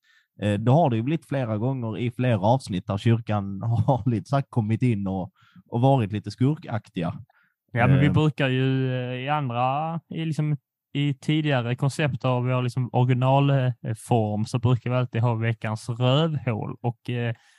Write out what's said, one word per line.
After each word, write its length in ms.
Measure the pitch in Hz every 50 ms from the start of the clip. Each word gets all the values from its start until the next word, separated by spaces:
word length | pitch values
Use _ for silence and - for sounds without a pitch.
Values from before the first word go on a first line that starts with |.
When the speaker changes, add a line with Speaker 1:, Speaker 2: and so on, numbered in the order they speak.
| _ _ _ _ _ _ _ -
Speaker 1:
eh, 120 | 98 104 104 101
då 120 | 110 120 131
har 160 | 165 175 139
det 60 | 117
ju 60 | 110 113
blivit 220 | 135 165 156 - -
flera 300 | 143 135 127 110 110 104
gånger 400 | 113 131 135 131 117 113 107 82
i 140 | 120 120
flera 280 | - - 127 127 117 95
avsnitt 480 | 90 107 123 135 - - 101 90 - -
där 100 | 98 98
kyrkan 640 | - 117 117 113 - - 107 104 98 98 98 98
<laughs> 240 | 110 113 117 104 - -
har 220 | 135 120 - 131
lite 200 | 117 101 - -
så 60 | 139
här 80 | 139 131 -
kommit 320 | - 127 107 104 113 -
in 260 | 131 123 113 101 98 95
och, 240 | 95 95 90 - _ _ _ _ _ - -
och 160 | - - 117
varit 300 | 123 135 139 127 110 90
lite 200 | 107 104 - 104
skurkaktiga. 840 | - - 127 139 156 156 - - 120 104 - - - 92 82 85 - - - _ _ _ _ _ _ _ _ _
Speaker 2:
Ja, 160 | - 120 120 135
men 120 | 139 131
vi 60 | 143
Speaker 1:
Eh. 80 | 147 -
Speaker 2:
brukar 340 | 151 156 156 - - 143 131
ju, 460 | 127 131 131 135 131 131 131 131 127
eh, 180 | 127 123 123 127 123 127
i 40 | 139
andra, 720 | 151 151 143 123 117 120 127 127 135 147 156 160 165 160 _ -
i 160 | 170 165 160
liksom, 320 | 165 151 - 151 151 151 - _ _ _ _ _ _ -
i 200 | 143 143 143 135
tidigare 600 | - - - 156 156 151 151 139 123 117 117 123
koncept 500 | - 147 135 - - 160 135 - - -
av 180 | 131 127 123 123
vår 180 | 127 127 127
liksom 280 | 123 123 - 131 123 - -
originalform 1500 | 120 123 127 127 123 127 131 135 139 143 139 139 135 127 127 120 _ - - 110 - - - 127 113 110 107 107 104 107
så 140 | - - 120
brukar 300 | - 123 127 113 - 120
vi 60 | 123
alltid 260 | 127 123 - - 113
ha 120 | 113 123 113
veckans 560 | 110 113 117 113 - - 110 110 107 - -
rövhål, 840 | 120 117 123 127 131 143 160 165 151 135 - 127 110 104 - - - -
och, 280 | - 117 117 _ - -
eh, 240 | 123 120 120 117 117 _ _ _ _